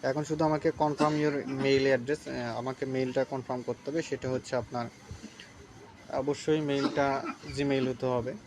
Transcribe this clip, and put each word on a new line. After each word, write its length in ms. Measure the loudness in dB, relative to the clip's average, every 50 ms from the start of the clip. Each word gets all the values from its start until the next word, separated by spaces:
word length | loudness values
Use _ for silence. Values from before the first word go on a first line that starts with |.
| 0 0
এখন 120 | 0 0 0 -2
শুধু 120 | 0 2 2 2
আমাকে 180 | 2 2 2 0 2 2
confirm 320 | 2 2 4 4 2 4 4 2 2
your 100 | 2 0 0 -4 -4 -4 0 4
mail 200 | 4 6 6 6 6 4
address, 260 | 4 2 -2 -4 -4 -4
এ, 100 | -8 -6 -4 -4 -4 -4 -4
আমাকে 240 | -4 -6 -4 -4 -4 -2 0
মেইলটা 280 | 0 0 2 2 0 0 0
কনফার্ম 280 | -2 -6 -4 -4 -6 -4 -4 -6
করতে 180 | -6 -6 -6 -4
হবে। 120 | -4 -4 -2 -2
সেটা 200 | -6 -4 -2 -2 -2
হচ্ছে 180 | -2 -4 -2 -4 -4
আপনার 240 | -4 -2 -4 -6 -6 -6 -8 -16 -16 -16 -16 -14 -14 -18 -18 -18 -20 -20 -20 -20 -20 -20 -20 -20 -20 -20 -20 -20 -14 -6 -4 -2
অবশ্যই 380 | 0 0 -2 -2 2 2 2 2 2 2
মেইলটা 360 | 2 2 2 2 2 2 2 2 2 0 -2 -6 -8 -10 -12 -10 -4
Gmail 300 | -2 0 2 2 2 2 0
হতে 160 | 0 -2 0 0 0
হবে 180 | 0 0 -2 -6 -8 -12